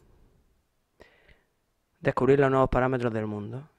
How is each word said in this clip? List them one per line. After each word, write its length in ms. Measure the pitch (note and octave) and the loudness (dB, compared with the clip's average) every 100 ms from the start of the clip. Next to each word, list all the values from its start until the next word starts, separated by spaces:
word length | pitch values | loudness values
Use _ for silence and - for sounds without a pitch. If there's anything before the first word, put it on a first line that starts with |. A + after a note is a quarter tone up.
| _ _ _ _ _ _ _ _ _ _ - _ _ _ _ _ _ _ _ _ | _ _ _ _ _ _ _ _ _ _ -20 _ _ _ _ _ _ _ _ _
Descubrir 400 | C#3 C3+ B2+ C#3 | -4 0 4 4
los 100 | C3+ | 4
nuevos 220 | C3+ C3 | 2 2
parámetros 420 | C3 B2+ C3 A#2+ | 2 0 -2 -2
del 140 | A2 G#2+ | -4 -6
mundo. 420 | G#2 G#2 B2 D3+ | -8 -10 -12 -16